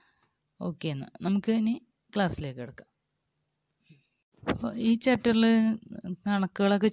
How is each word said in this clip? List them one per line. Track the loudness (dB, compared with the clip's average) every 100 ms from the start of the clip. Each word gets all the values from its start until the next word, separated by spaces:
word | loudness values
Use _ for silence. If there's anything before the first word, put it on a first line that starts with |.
| _ _ _ _ _ -10 -10
ഓക്കെ, | -6 -8
എന്നാൽ | -8 -12 -8 -2
നമുക്ക് | -2 0 0
ഇനി | 0 -4 _ _ _
ക്ലാസ്സിലേക്ക് | -2 -2 -2 -6 -10
കിടക്കാം. | -14 -16 -20 _ _ _ _ _ _ _ _ _ _ -20 _ _ _ _ -6
അപ്പോൾ | -4 -4 -2 0
ഈ | 2
ചാപ്റ്ററിൽ | 2 2 2 4 4 4 2 -2 -8 -14 -10 -8 -2
കണക്കുകളൊക്കെ | -2 -2 0 2 4 2